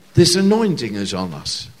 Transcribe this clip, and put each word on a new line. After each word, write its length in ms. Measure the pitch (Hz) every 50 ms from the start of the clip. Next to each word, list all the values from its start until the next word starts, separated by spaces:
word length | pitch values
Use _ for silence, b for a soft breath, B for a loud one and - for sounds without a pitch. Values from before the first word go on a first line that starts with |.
| - - -
this 200 | - 175 160 170
anointing 600 | 190 190 196 214 226 226 202 151 - 117 104 104
is 160 | 101 101 90
on 200 | 95 92 92 90 76
us. 340 | 71 - - - - - - - -